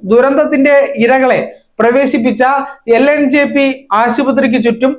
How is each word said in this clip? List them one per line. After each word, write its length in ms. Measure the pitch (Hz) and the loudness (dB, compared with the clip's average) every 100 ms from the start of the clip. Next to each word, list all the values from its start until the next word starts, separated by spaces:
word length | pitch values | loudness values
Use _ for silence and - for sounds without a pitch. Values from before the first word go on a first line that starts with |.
| 185 | -2
ദുരന്തത്തിന്റെ 640 | 233 269 277 277 285 285 285 262 220 | 2 2 0 0 0 2 2 0 0
ഇരകളെ 360 | 233 262 262 190 - - _ - | 0 2 0 -2 -4 -12 _ -2
പ്രവേശിപ്പിച്ച 640 | 226 254 269 277 240 214 254 277 269 - - 233 | 0 2 0 0 -2 0 0 -2 -6 -8 -2 2
എൽ 80 | 277 | 2
എൻ 100 | 294 277 | 2 0
ജെ 100 | 285 285 | 0 0
പി 120 | 277 277 262 - 202 | 0 -2 -4 -4 -2
ആശുപത്രിക്ക് 580 | 233 233 269 269 262 240 233 | 0 -2 -2 0 0 0 0
ചുറ്റും 280 | 226 262 | 0 -2